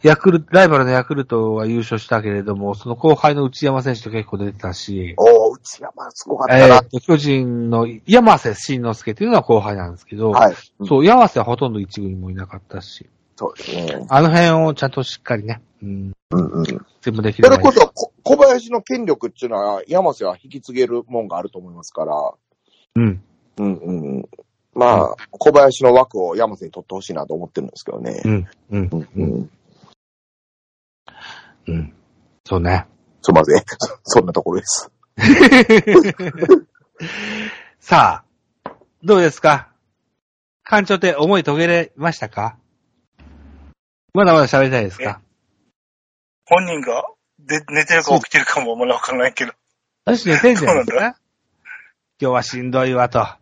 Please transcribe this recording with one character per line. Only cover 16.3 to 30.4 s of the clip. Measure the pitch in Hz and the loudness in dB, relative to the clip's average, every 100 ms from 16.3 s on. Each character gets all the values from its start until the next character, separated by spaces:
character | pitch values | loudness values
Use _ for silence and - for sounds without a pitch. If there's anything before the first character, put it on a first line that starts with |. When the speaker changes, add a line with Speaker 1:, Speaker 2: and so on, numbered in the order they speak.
Speaker 2:
う | 90 | -4
ん | 82 | -4
う | - | -4
ん。 | 80 - - _ | -6 -8 -14 _
Speaker 1:
全 | - | -8
部 | 110 | -4
で | 107 | -4
き | 107 | 4
れ | 508 | 4
ば | - | 6
い | |
い。 | |
Speaker 2:
そ | - | 4
れ | |
こ | 339 | 4
そ、 | 466 | 0
こ-、 | - - _ | -2 -14 _
小 | - 285 | 0 4
林 | 277 247 233 | 6 4 -2
の | 233 | -8
権 | - 254 214 | -6 -6 -4
力 | 147 117 | -4 -6
っ | |
て | _ 123 | _ -6
い | |
う | |
の | 107 | -4
は、 | 101 101 87 | -4 -6 -4
山 | 175 175 | -2 -2
瀬 | 135 95 | -4 -8
は | 92 | -8
引 | 131 | _
き | 139 | -20
継 | - | -12
げ | 123 123 | -4 -2
る | 120 120 | -2 -6
も | 120 | -8
ん | 104 | -8
が | 85 | -10
あ | |
る | 90 | -10
と | 92 | -16
思 | 90 | -20
い | |
ま | 85 82 | -20 -16
す | |
か | - | -10
ら。 | 78 76 73 - _ _ _ _ _ - | -6 -6 -6 -10 _ _ _ _ _ -2
Speaker 1:
う | |
ん。 | 113 95 _ _ _ - | -2 -2 _ _ _ -8
Speaker 2:
う | |
ん | 101 90 | -8 -6
う | 85 | -8
ん | 90 71 67 | -10 -8 -10
う | |
ん。 | - - _ _ _ | -12 -20 _ _ _
ま | 117 123 | -2 2
あ、 | 104 67 | 2 0
Speaker 1:
う | |
ん。 | 53 - | -6 -18
Speaker 2:
小 | - 151 | 0 4
林 | 143 139 - 127 | 6 4 4 4
の | |
枠 | 123 131 107 | 4 2 -4
を | 90 90 | -6 -2
山 | 113 98 | -4 -4
瀬 | 82 | -16
に | |
取 | 90 | -18
っ | - | -16
て | |
ほ | 95 | -16
し | - | -12
い | |
な | 80 71 | -12 -10
と | |
思 | 80 85 | -12 -10
っ | |
て | - | -12
る | 67 | -12
ん | |
で | - | -16
す | - | -16
け | |
ど | 55 | -12
ね。 | 60 50 107 | -12 -6 -4
Speaker 1:
う | |
ん、 | 107 90 _ _ | -4 -6 _ _
う | 101 | -6
ん、 | 92 | -6
Speaker 2:
う | 82 | -8
ん | 76 95 | -10 -8
う | 78 | -6
ん。 | 58 - _ _ _ _ _ _ _ _ _ | -6 -10 _ _ _ _ _ _ _ _ _